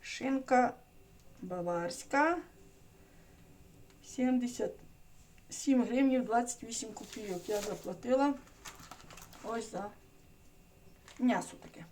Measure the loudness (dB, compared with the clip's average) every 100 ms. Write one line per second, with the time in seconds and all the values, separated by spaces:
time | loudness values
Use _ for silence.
0 | -12 -6 0 0 4 4 4 0 -20 -20
1 | -20 -20 -20 -14 -8 -4 -2 -2 -4 -8
2 | -2 4 4 2 -4 -20 -20 -20 -20 -20
3 | -20 -20 -20 -20 -20 -20 -20 -20 -20 -20
4 | -14 0 2 2 0 -2 -4 -4 -18 -20
5 | -20 -20 -20 -20 -16 -6 4 4 6 4
6 | 4 4 4 2 0 -6 -8 -8 -8 -10
7 | -12 -10 -6 -6 -2 -2 -2 -6 -8 -8
8 | 0 2 4 0 -6 -18 -18 -18 -18 -20
9 | -20 -20 -20 -14 -6 -6 -6 -8 -8 -12
10 | -20 -20 -20 -20 -20 -20 -20 -20 -20 -20
11 | -20 0 2 2 -2 -12 -18 -18 -20